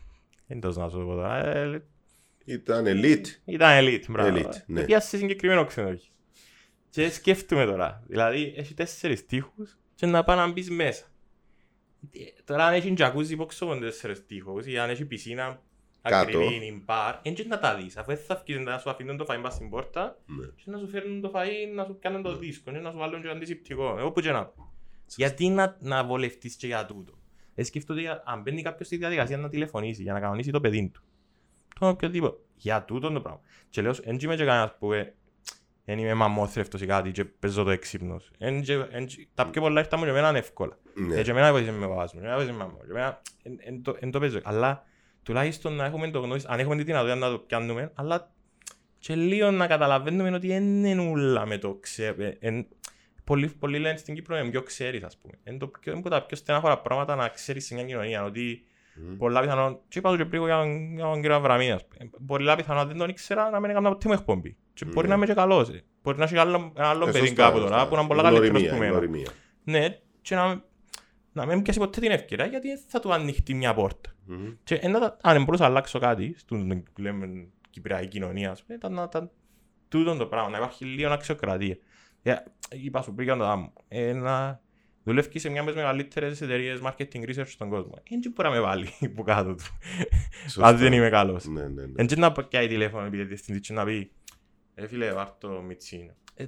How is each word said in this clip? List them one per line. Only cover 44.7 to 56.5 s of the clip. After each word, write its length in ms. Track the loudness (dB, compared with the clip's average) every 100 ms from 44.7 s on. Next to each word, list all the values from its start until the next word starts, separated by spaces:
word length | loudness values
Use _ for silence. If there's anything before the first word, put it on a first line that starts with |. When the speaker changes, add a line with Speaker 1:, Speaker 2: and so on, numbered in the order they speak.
| 0 -8 _ _ _
Speaker 1:
τουλάχιστον 500 | -4 -2 -2 -4 -6
να 100 | -4
έχουμε 260 | -4 -4 -4
το 100 | -4
γνώση, 260 | -4 -4 -4
αν 100 | -2
έχουμε 180 | 0 0
τη 60 |
δυνατότητα 340 | 0 0 0 0
να 140 | -2
το 80 | -2
πιάνουμε, 520 | -4 -4 -2 -4 -6
αλλά 380 | -8 -4 -4 -6 _ _ _ -20 -20 _ _
και 160 | -4
λίγο 360 | 0 2 4 4
να 160 | 4 4
καταλαβαίνουμε 640 | 4 4 2 2 0 0
ότι 160 | -2 -2
εν 320 | 0 2 2
είναι 180 | 2 2 2
ούλα 360 | 2 4 2 0
με 120 | -4
το 160 | -4
ξε-, 400 | -8 -10 -6 -4 -4
ε, 180 | -6 -6
εν... 260 | -4 -4 -8 _ -20 _ _ -10
Πολλοί, 240 | -2 0 0
πολλοί 300 | -4 -4 -2
λένε 180 | -2 -4
στην 180 | -8
Κύπρο, 220 | -14 -6 -4
«Εν 140 | -2
πιο 120 | -4
ξέρεις», 400 | -6 -8 -6 -6
ας 140 | -10 -18
πούμε. 180 | -20 -20
Εν 160 | -14 -12
το 80 | -12
πιο, 260 | -12 -10
εν 80 | -8
που 80 | -2
τα 140 | -2 -2
πιο 100 | -8
στενάχωρα 420 | 0